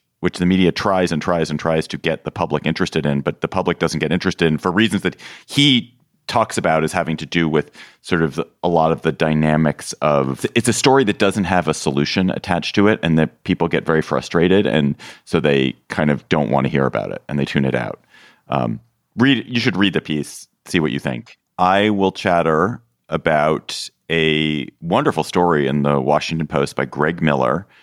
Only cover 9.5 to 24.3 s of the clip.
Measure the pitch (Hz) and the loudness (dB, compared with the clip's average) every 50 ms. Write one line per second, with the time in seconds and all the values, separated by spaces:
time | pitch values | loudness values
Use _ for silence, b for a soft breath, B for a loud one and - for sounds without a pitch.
9.5 | 76 78 78 76 71 - - - - - - 76 73 69 67 67 67 - - - | 2 2 2 0 -2 -4 -8 -14 -8 -2 0 2 2 2 0 0 -2 -4 -4 -4
10.5 | - 117 113 120 107 - - 143 135 139 131 101 101 - 107 98 92 107 95 82 | -2 0 0 0 0 2 2 4 4 4 4 2 0 0 0 0 0 0 -2 0
11.5 | 95 90 80 78 78 - - 80 67 69 73 - - 98 92 92 - - - - | 0 0 0 0 -2 -2 -2 -2 0 0 0 0 0 0 0 0 -2 -4 -4 -4
12.5 | 90 82 - - - 107 101 104 107 - - 82 80 80 78 - - _ - - | -4 -4 -4 -2 0 2 4 4 2 2 0 2 2 2 2 0 -2 _ -4 -2
13.5 | 90 - 85 82 85 76 - - 80 80 78 - 73 65 - - - 85 82 90 | -2 0 0 0 0 0 0 0 0 0 0 0 -2 -4 -2 -2 0 2 4 4
14.5 | 92 101 104 58 57 78 71 69 73 - B B B B B B - 82 - 73 | 4 4 4 2 2 2 2 0 -2 -4 B B B B B B -2 0 2 2
15.5 | 71 69 65 65 - _ _ - - - 80 76 71 - - - - 78 73 53 | 2 2 2 0 -2 _ _ -8 -4 0 0 0 0 -2 -2 -2 0 0 0 0
16.5 | 64 69 67 65 - 69 67 62 - 55 50 50 - - - - 73 71 69 - | 0 0 0 0 0 0 0 0 0 -2 -4 -6 -8 -10 -10 -6 -4 -4 -4 -2
17.5 | - 73 69 65 64 64 58 50 - - _ b b b b b b b b b | 0 0 0 0 0 -2 -4 -6 -10 -12 _ b b b b b b b b b
18.5 | - 67 62 60 - 113 - _ _ _ _ _ - - 123 139 135 113 - - | -2 -2 -2 -2 -4 -8 -12 _ _ _ _ _ -4 0 2 2 2 0 -2 -4
19.5 | 123 120 113 131 90 92 101 95 - 80 - - 78 73 69 - - - - - | -4 -2 -2 0 0 2 2 2 2 0 -2 -2 -4 -4 -4 -6 -10 -18 -20 -20
20.5 | _ _ _ - - 85 78 73 60 71 - 76 62 60 - - - _ _ _ | _ _ _ -2 0 0 0 0 -2 -4 -4 -6 -6 -8 -10 -14 -20 _ _ _
21.5 | _ - 90 92 95 98 104 107 104 98 98 95 92 - - 98 87 85 80 80 | _ 0 2 2 4 4 2 2 2 2 0 0 0 -2 0 0 2 2 2 2
22.5 | 78 78 87 104 123 - _ _ _ _ _ - 80 78 - 82 78 76 76 78 | 2 2 2 0 -2 -6 _ _ _ _ _ -8 -6 -4 0 0 2 2 2 2
23.5 | 78 - - - - - - - - _ _ - 82 82 80 80 | 0 -2 -4 -8 -12 -12 -12 -14 -16 _ _ -4 -2 0 0 2